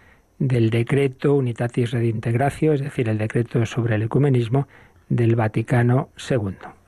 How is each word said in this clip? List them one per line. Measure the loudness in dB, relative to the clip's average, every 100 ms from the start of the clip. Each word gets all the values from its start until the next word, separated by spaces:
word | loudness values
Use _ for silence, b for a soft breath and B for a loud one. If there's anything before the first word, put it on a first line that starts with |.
| b b b -4
del | 0 2 2
decreto | 2 0 0 0 0 0
Unitatis | 2 0 -2 -4 -2 -2
Redintegratio, | 0 -2 -2 -2 0 0 0 0
es | 0
decir, | -2 -4 -2
el | -2
decreto | -2 -2 0 -2
sobre | -2 -2 -2
el | 0
ecumenismo | 0 2 2 2 2 0 -2 B B B -4
del | 0 2 2
Vaticano | 0 -2 0 2 2 2 -2 -8
segundo, | -4 -2 -2 -8 -16 -14